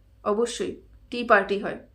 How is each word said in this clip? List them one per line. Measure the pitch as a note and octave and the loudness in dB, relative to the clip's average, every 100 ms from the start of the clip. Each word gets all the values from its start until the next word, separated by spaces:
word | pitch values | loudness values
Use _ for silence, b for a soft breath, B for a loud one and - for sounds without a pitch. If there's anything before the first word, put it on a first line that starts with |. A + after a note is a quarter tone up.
| _ - | _ -8
অবশ্যই | - G#3 A#3 - G3+ - - - - | -2 0 -2 -2 -6 -8 -16 -20 -10
টি | A#3+ | -4
পার্টি | A#3+ G#3 G3 G3+ | 4 4 4 -2
হয়। | F3 A2+ - | -4 -8 -14